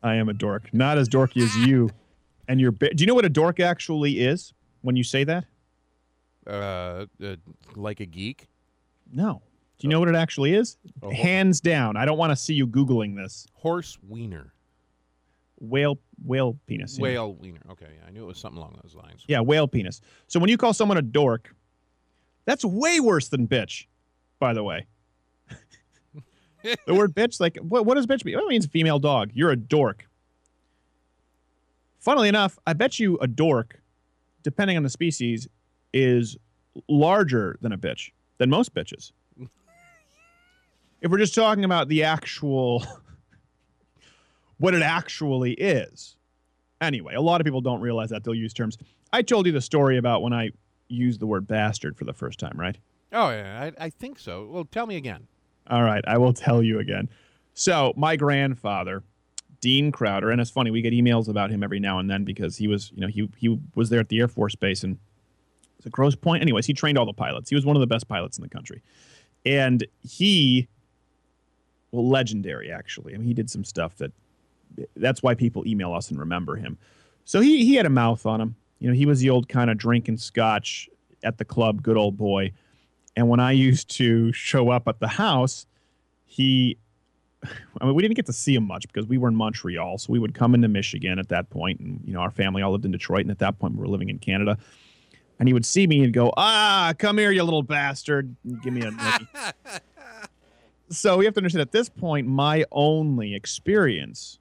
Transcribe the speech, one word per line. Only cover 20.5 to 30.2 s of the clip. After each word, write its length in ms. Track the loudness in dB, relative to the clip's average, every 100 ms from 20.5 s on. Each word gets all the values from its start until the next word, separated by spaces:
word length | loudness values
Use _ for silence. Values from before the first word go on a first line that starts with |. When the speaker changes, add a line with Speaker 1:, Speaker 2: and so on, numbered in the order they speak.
| 4
Speaker 1:
call 160 | 2
someone 240 | 2 2 2
a 40 |
dork, 540 | 2 2 2 2 -6 _ _ _ _ _ _ _ _ _ -4
that's 200 | -2 -2
way 340 | 0 2 2
worse 300 | 4 2 0
than 180 | -2 0
bitch, 380 | 0 -2 -10 -16 _ _ _ _ _
by 140 | -2
the 100 | -2
way. 240 | -4 -8 -10 _ _ _ _ _ _
<laughs> 60 | -20 _ _ _ _ _ -20 -20 _ _ _ -8 -8 2
The 80 |
word 200 | 4 4
bitch, 280 | 2 -2 2
like, 160 | -2 -2
what, 280 | -2 0 2
what 100 | 2
does 120 | 2
bitch 160 | -2
mean? 120 | -2 -4
Well, 80 | 0
it 40 |
means 160 | 0 0
female 320 | 2 2 2
dog. 340 | 2 0 0
You're 180 | 0 0
a 40 | 0
dork. 500 | 0 2 2 -2 -16 _